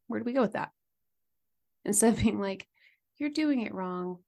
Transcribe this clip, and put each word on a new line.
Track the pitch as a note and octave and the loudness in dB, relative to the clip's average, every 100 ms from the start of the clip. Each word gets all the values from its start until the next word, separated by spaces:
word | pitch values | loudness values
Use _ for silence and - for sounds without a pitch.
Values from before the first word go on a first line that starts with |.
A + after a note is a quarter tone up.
| - | -8
Where | A3 | -6
do | |
we | A#3+ | -2
go | C4 | 0
with | G#3 | 0
that? | - - _ _ _ _ _ _ _ _ _ _ _ | 0 -6 _ _ _ _ _ _ _ _ _ _ _
Instead | - G3+ A3+ | -2 4 4
of | F#3 | 4
being | G#3+ G#3 | 2 2
like, | G3 G3 - _ _ _ _ _ | -2 -6 -12 _ _ _ _ _
"You're | D4 | -4
doing | D4+ D4+ C4 | 0 2 0
it | G#3+ | -2
wrong. | F#3+ F3+ F3+ F3+ F3+ | -4 -4 -4 -6 -8